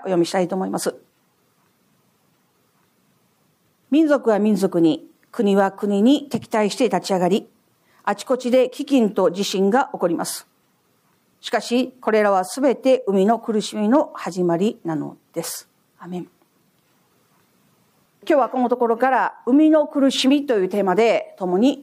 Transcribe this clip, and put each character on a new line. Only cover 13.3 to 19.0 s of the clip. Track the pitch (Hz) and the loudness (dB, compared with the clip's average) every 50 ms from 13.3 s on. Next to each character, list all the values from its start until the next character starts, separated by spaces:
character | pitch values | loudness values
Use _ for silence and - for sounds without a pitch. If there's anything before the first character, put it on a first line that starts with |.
| 233 226 | 0 0
苦 | - 233 214 208 | -2 -4 -4 -4
し | - - 214 | -4 -4 -6
み | 214 208 214 | -2 0 2
の | 262 311 - - - | 2 2 0 -2 -8
始 | - - 185 180 180 180 | -10 -10 -8 -4 -2 0
ま | 175 170 | 0 0
り | 165 202 240 - - | 0 0 -2 -2 -4
な | - 165 156 | -6 -6 -6
の | 143 147 143 - - _ _ _ | -6 -8 -10 -14 -20 _ _ _
で | 170 | -10
す。」 | 165 - - - - _ _ _ _ _ _ _ | -10 -10 -12 -14 -16 _ _ _ _ _ _ _
ア | 180 175 | -16 -12
メ | 180 180 | -12 -12
ン。 | - - _ _ _ _ _ _ _ _ _ _ _ _ _ _ _ _ _ _ _ _ _ _ _ _ _ _ _ _ _ _ _ _ _ _ _ _ _ _ 202 | -12 -14 _ _ _ _ _ _ _ _ _ _ _ _ _ _ _ _ _ _ _ _ _ _ _ _ _ _ _ _ _ _ _ _ _ _ _ _ _ _ -2
今 | - 311 269 | 0 0 0
日 | |
は | 226 220 | 0 -2
こ | - 254 | -2 -4
の | 247 233 | -2 -2
と | 247 247 | 0 0
こ | 240 | 0
ろ | 220 233 | -2 0
か | 233 | 0